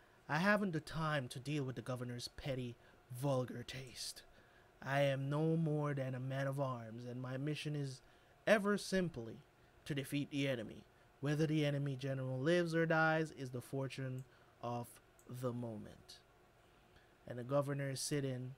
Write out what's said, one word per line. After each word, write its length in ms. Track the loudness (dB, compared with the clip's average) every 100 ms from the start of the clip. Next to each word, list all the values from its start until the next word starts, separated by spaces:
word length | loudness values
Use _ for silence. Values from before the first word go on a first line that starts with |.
| -20 -16 -2
"I 100 | 2
haven't 320 | 6 4 4
the 100 | -2
time 480 | -4 -2 0 0 -2
to 100 | -6
deal 240 | -2 0
with 100 | 0
the 80 | -4
governor's 460 | -4 -4 -4 -6 -8
petty, 480 | -6 -4 -2 -4 -8 -16 -20 -14
vulgar 540 | -4 0 2 0 -4
taste. 580 | -8 -10 -10 -10 -10 -10 -16 -20 -20 -20 -20 -10
I 200 | 0 2
am 280 | 4 2 0
no 280 | 2 4 4
more 380 | 4 2 0
than 200 | 0 -2
a 60 | -2
man 260 | -2 -2 0
of 140 | 0
arms, 460 | 0 -2 -6 -10 -8
and 140 | -6
my 160 | -4 -2
mission 380 | -2 -2 -2
is 260 | -2 -4 -6 -16 -20 -20 -2 4
ever 320 | 4 4 0
simply 640 | 0 0 0 -2 -8 -10 -16 -20 -20 -14
to 120 | -6 -4
defeat 340 | -2 -2 -2
the 160 | 0 0
enemy. 380 | 0 -4 -10 -18 -20 -20 -4
Whether 280 | 0 2 4
the 180 | 4 4
enemy 300 | 2 0 -2
general 420 | -2 -2 -2 0
lives 340 | 4 4 4 4
or 100 | 4
dies 460 | 6 6 4 2
is 180 | -4 -6
the 100 | -6
fortune 640 | -4 -4 -4 -4 -6 -6 -10 -16 -20 -8
of 380 | -4 -4 -6 -14 -20 -20 -14
the 240 | -4 -4
moment." 680 | -2 -6 -8 -12 -16 -18 -20 -20 -20 -20 -20 -20 -20 -20 -20 -20 -16 -10
And 100 | -8
the 80 |
governor 460 | 0 2 2 0 -2
is 100 | -2
sitting 540 | 0 0 0 -2 -6